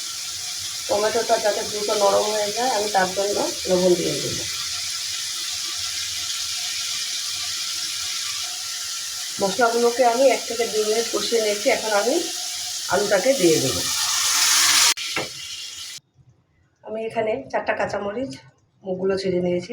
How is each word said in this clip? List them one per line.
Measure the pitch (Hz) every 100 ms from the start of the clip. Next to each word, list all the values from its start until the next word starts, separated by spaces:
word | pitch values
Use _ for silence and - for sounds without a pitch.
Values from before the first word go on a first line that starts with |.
| - - - - - - - -
টমেটোটা | - 202 214 233 214 220
যাতে | 208 202
দ্রুত | 202 208 208 214
নরম | 202 202 214
হয়ে | 214 208
যায় | 214 254
আমি | 214 208
তার | 190 180
জন্য | 196 202 - 339 - 170
লবণ | 180 185
দিয়ে | 170 156 143
দেব। | - - - - - - - - - - - - - - - - - - - - - - - - - - - - - - - - - - - - - - - - - - - - - - - - - - - -
মশলাগুলোকে | 190 190 226 233 240 240 240
আমি | 240 269
এক | 214
থেকে | - 233 220
দুই | 214 214
মিনিট | 220 226
কষিয়ে | 214 196 226
নিয়েছি, | 214 208 269
এখন | 220 214
আমি | 202 226 339 - - - - - - -
আলুটাকে | 185 208 196 254
দিয়ে | 269 175 151
দেব। | 131 90 - - - - - - - - - - - - - - - - - - - - - - - _ _ _ _ _ _ _
আমি | - 220 220
এখানে | 226 214 247 -
চারটা | 214 202
কাঁচামরিচ | 214 196 202 202 220 262 - - _ _ _
মুখগুলো | 190 185 190 190
ছেড়ে | 190 180
নিয়েছি, | 180 180 180